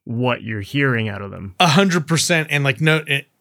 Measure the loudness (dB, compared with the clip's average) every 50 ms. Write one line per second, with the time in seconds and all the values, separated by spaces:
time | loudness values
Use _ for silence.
0 | _ -8 -4 -2 0 0 -2 -2 -4 -6 -6 -6 -6 -4 -2 0 2 2 2 0
1 | 0 -2 -4 -8 -10 -10 -10 -12 -12 -6 -2 2 2 4 4 4 4 4 2 0
2 | 0 0 0 0 2 2 0 0 0 0 0 0 0 0 0 2 2 2 2 2
3 | 0 -2 -4 -4 -4 _ _ _